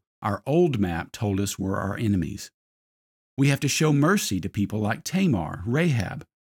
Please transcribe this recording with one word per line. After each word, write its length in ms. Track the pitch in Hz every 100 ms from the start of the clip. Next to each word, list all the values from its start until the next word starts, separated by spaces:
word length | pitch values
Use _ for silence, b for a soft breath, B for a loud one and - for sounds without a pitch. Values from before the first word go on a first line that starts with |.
| _ _
our 200 | 107 98 -
old 340 | 160 180 120
map 320 | 92 82 -
told 280 | - 104 98
us 180 | 101 -
were 220 | 95 98
our 180 | 98 -
enemies. 540 | 113 101 78 - - _ _ _ _ _ _ _ _ -
We 80 | 139
have 120 | 139
to 60 | 139
show 240 | - 156
mercy 480 | 143 151 202 - 95
to 80 | 98
people 300 | - 95 107
like 240 | 104 113
Tamar, 600 | - 185 190 101 78 90 92
Rahab, 600 | 135 175 123 92 - - _